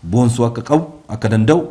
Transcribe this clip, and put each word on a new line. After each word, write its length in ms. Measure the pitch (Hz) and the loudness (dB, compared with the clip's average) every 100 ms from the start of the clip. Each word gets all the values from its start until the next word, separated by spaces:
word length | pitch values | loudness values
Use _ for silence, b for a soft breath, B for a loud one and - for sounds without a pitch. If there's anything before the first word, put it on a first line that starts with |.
boonsuu 420 | 85 107 120 117 | -2 0 2 2
akka 180 | 117 117 | -2 -4
qabu, 220 | 117 156 165 - - | 0 0 0 -14 -14
akka 200 | 110 110 | -6 -2
danda'u 320 | 110 110 165 160 | 0 2 2 0